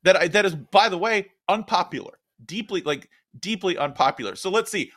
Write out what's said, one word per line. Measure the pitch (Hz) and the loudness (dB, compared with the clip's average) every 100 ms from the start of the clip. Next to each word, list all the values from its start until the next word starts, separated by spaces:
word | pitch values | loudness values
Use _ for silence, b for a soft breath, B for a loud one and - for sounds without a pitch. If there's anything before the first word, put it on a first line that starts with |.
that | 180 185 | 4 4
I, | 170 | 4
that | 202 196 | 2 2
is, | |
by | 156 117 202 226 | -2 2 4 4
the | 180 | 0
way, | 214 220 190 _ - | -2 -2 -4 _ -2
unpopular, | 208 214 226 - 139 - - _ _ 113 | -2 0 -2 -2 -6 -12 -18 _ _ -12
deeply, | 190 226 190 | -10 -6 -6
like, | 151 147 - _ _ 131 | -4 -6 -8 _ _ -14
deeply | 190 220 190 170 | -8 -4 -2 -2
unpopular. | 143 135 135 135 107 92 | -4 0 0 0 -8 -8
So | 190 | -2
let's | 208 220 | -2 -2
see. | 208 131 | -4 -6